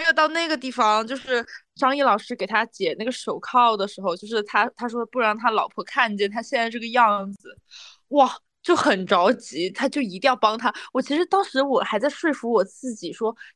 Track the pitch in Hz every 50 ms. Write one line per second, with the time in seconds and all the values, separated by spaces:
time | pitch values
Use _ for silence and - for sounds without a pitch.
0 | 320 330 - 320 311 311 320 330 339 311 311 247 254 262 - 247 226 214 214 220
1 | 220 226 269 254 - 262 247 233 233 - - - _ _ _ - 277 262 277 285
2 | 269 240 202 214 - - 247 - 214 202 220 214 233 226 - - 190 160 147 -
3 | 220 254 247 - - 214 151 170 - - - 247 240 233 220 196 196 202 - 190
4 | 196 180 170 185 214 208 226 214 208 - - 208 220 254 - - 240 233 226 240
5 | 226 - - 254 226 214 214 220 226 233 220 190 - - _ - 175 - - 262
6 | 240 220 208 202 202 202 208 240 233 - 269 233 226 226 226 240 226 233 233 247
7 | 233 214 208 202 196 196 196 - - - - - _ _ - - - - - _
8 | _ - 285 285 254 247 - - _ _ _ _ - 339 339 - - 285 214 190
9 | 185 175 202 175 180 220 247 - - - 123 156 175 185 196 - 247 277 - 294
10 | 254 190 175 185 254 269 254 - 220 208 220 233 233 - - - - - - 262
11 | 254 - 285 320 359 - 381 392 381 - - 269 269 277 247 185 - - 220 202
12 | 247 285 - - - 320 262 - 233 233 233 202 190 190 - - - 254 220 -
13 | 180 156 - - 226 220 233 - - - -